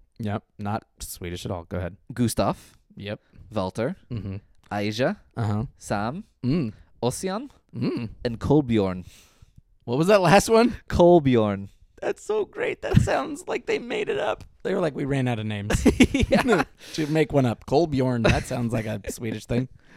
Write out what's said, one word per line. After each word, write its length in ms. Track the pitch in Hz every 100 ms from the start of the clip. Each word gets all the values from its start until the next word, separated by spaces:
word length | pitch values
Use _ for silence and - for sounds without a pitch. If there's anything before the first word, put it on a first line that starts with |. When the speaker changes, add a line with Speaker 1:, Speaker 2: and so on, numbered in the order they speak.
| _ -
Speaker 1:
Yep, 240 | 104 101 - -
not 260 | 101 107 - -
Swedish 440 | - - 90 87
at 60 | 113
all. 140 | 92
Go 120 | 82 92
ahead. 200 | 90 92 -
Speaker 2:
Gustav. 600 | 123 120 - 104 - - _ _ -
Speaker 1:
Yep. 240 | 101 107 _ - -
Speaker 2:
Walter. 440 | 104 92 101 120 190 -
Speaker 1:
Mm-hmm. 260 | 117 98 98 - _ -
Speaker 2:
Aisha. 460 | 104 104 107 139 208 _ -
Speaker 1:
Uh-huh. 280 | 107 104 120 -
Speaker 2:
Sam. 480 | - 104 104 165 - _
Speaker 1:
Mm. 300 | 123 160 120 - - _
Speaker 2:
Ossian. 480 | 120 - 185 196 277 _ _ -
Speaker 1:
Mm. 320 | 123 359 110 -
Speaker 2:
And 160 | 123 117
Kolbjorn. 640 | - 143 131 113 95 92 90 - _ _ _ _ _ _
Speaker 1:
What 140 | - 123
was 80 | 170
that 160 | 208
last 260 | 175 190 214
one? 280 | 226 240 214 -
Speaker 2:
Kolbjorn. 800 | - 175 175 139 120 107 98 98 - _ _
Speaker 1:
That's 220 | - -
so 220 | - 427
great. 380 | - - - -
That 180 | - -
sounds 440 | - 285 269 - -
like 180 | 269 -
they 120 | 220
made 300 | 240 - -
it 100 | -
up. 260 | - - - _
They 100 | -
were 60 | 190
like, 140 | 170
"We 100 | 135
ran 220 | 139 139 127
out 100 | 117
of 80 | 110
names 380 | 104 104 - - -
Speaker 2:
<laughs> 300 | - 277 226
Yeah. 340 | 262 269 - 262 -
Speaker 1:
<laughs> 140 | -
to 120 | - 151
make 240 | 156 151
one 120 | 143
up." 220 | 127 110 -
Kolbjorn. 560 | 139 170 135 127 123 117
That 160 | 127 -
sounds 260 | 131 120
like 140 | 117 110
a 140 | 101
<laughs> 40 | -
Swedish 340 | - 117 110 -
thing. 220 | 120 127 - _